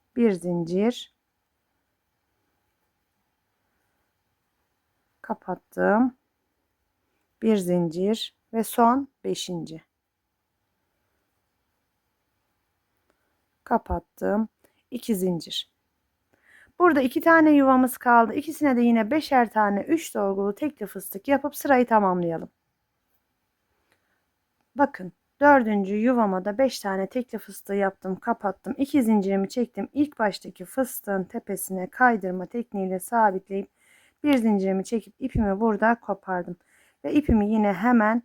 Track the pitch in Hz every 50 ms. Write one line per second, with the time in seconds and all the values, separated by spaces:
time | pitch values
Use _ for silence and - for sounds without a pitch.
0 | _ _ - 240 233 226 196 170 170 180 175 175 170 160 180 185 208 233 247 -
1 | - - _ _ _ _ _ _ _ _ _ _ _ _ _ _ _ _ _ _
2 | _ _ _ _ _ _ _ _ _ _ _ _ _ _ _ _ _ _ _ _
3 | _ _ _ _ _ _ _ _ _ _ _ _ _ _ _ _ _ _ _ _
4 | _ _ _ _ _ _ _ _ _ _ _ _ _ _ _ _ _ _ _ _
5 | _ _ _ _ - - 220 - _ - 180 - _ _ - 185 180 185 202 226
6 | 254 254 - _ _ _ _ _ _ _ _ _ _ _ _ _ _ _ _ _
7 | _ _ _ _ _ _ _ _ - 220 220 202 180 175 180 180 175 165 156 175
8 | 185 202 226 220 - - _ _ _ _ - 226 214 - - - 233 233 247 277
9 | 277 - _ _ - 190 185 - - - 180 170 156 156 160 160 - _ _ _
10 | _ _ _ _ _ _ _ _ _ _ _ _ _ _ _ _ _ _ _ _
11 | _ _ _ _ _ _ _ _ _ _ _ _ _ _ _ _ _ _ _ _
12 | _ _ _ _ _ _ _ _ _ _ _ _ _ _ _ _ _ _ _ _
13 | _ _ _ _ _ _ _ _ _ _ _ _ - - 247 226 - - 180 170
14 | - _ _ - 190 190 196 214 226 - _ _ _ _ _ _ _ - - 240
15 | - - 226 185 185 185 175 165 - 131 - - - _ _ _ _ _ _ _
16 | _ _ _ _ _ _ _ _ _ _ _ - _ _ _ - 349 349 302 285
17 | 262 262 - 320 - 330 330 320 320 311 302 285 269 262 262 254 254 247 - -
18 | - 247 240 233 226 214 220 294 285 320 285 - 302 285 254 240 240 240 233 226
19 | 214 208 285 311 294 - 277 254 233 214 - 214 214 202 202 202 185 180 311 320
20 | - - - 226 202 196 196 190 196 202 202 - 302 294 - - 214 190 - 196
21 | - - - 196 - - 285 269 277 294 - - - 302 269 247 247 - 233 214
22 | 208 185 180 180 175 170 165 160 175 - _ _ _ _ _ _ _ _ _ _
23 | _ _ _ _ _ _ _ _ _ _ _ _ _ _ _ _ _ _ _ _
24 | _ _ _ _ _ _ _ _ _ _ _ _ _ _ - - 190 180 - -
25 | 185 175 - _ _ _ _ - 277 294 285 269 233 220 214 202 196 185 202 208
26 | 220 247 262 240 220 196 190 185 185 208 196 214 269 262 - - - 202 285 233
27 | 190 190 - 254 240 - - 208 - - 196 - - - 196 202 196 190 190 _
28 | - 185 190 185 - 233 226 - - 196 185 _ - 208 - - 277 269 - 285
29 | 240 220 220 208 185 196 196 190 196 190 - 247 240 - - - - - - 269
30 | 294 294 - - 226 202 175 - - 180 - - 185 - - - 262 247 - -
31 | - - 196 190 180 - - 233 - - 196 185 - - 190 185 185 185 - -
32 | 254 247 233 202 185 185 180 185 180 180 - 240 233 _ - 196 190 185 190 185
33 | - - 240 233 220 208 185 190 - - 196 196 - - _ _ _ _ _ _
34 | _ _ _ _ - 294 285 254 220 226 208 196 190 190 190 190 190 - 240 220
35 | - - - - - 254 - - 220 202 196 196 226 226 208 190 214 226 233 -
36 | _ - 196 196 _ - 185 180 175 - 180 - _ _ _ _ _ _ _ _
37 | - 285 - 294 - - 240 214 202 208 220 220 208 202 196 175 202 247 247 233
38 | 208 214 226 240 -